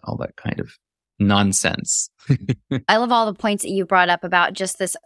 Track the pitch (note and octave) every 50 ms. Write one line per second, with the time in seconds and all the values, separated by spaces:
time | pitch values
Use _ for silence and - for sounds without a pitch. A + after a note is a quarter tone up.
0 | - - - - - - - - - - - - - - - _ _ _ _ _
1 | _ _ _ - G#2 G2+ G2+ G2+ G2+ G2 F#2+ - - F2+ - - - - - -
2 | - - _ _ _ - C3+ - G2 G2 B2+ - _ - C3+ B2+ - - G#3 A3
3 | A#3+ A#3 B3 A#3 A3+ G#3+ F#3 - - G#3+ G#3 G3+ - - F#3+ G3 F#3 - G3 F#3
4 | F3+ F3 F3 - - F3 F3+ F3 F3 - G3 - F#3+ F3+ - - F#3+ F3 - -
5 | -